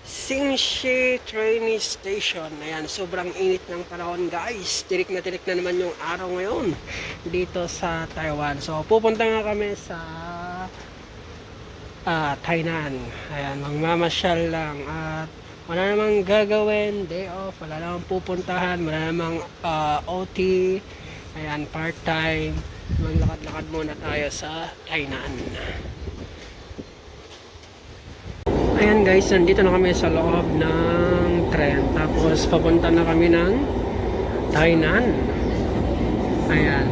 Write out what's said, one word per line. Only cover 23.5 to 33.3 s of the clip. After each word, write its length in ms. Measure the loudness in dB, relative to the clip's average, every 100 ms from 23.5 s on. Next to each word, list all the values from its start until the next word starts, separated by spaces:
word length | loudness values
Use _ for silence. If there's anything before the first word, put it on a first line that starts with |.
| -10 -6
muna 240 | -6 -6 -6
tayo 240 | -6 -4 -4
sa 400 | -6 -8 -8 -10 -12
Tainan. 480 | -6 -4 -4 -6 -6 -8 -8 -8 -8 -8 -10 -10 -10 -10 -14 -14 -16 -18 -18 -16 -16 -18 -20 -20 -20 -20 -20 -20 -20 -20 -20 -18 -18 -16 -14 -6 -2 2 2 4
Ayan 320 | 6 6 8
guys, 240 | 6 6
nandito 320 | 6 6 6
na 80 | 6
kami 240 | 6 4 4
sa 160 | 2
loob 320 | 4 4 2 2 2
ng 880 | 2 4 4 4 4 4 4 2 2 2
tren. 320 | 4 4 2 2
Tapos 480 | 2 2 4 4 4
papunta 400 | 4 6 6 6
na 160 | 4 6
kami 240 | 6 6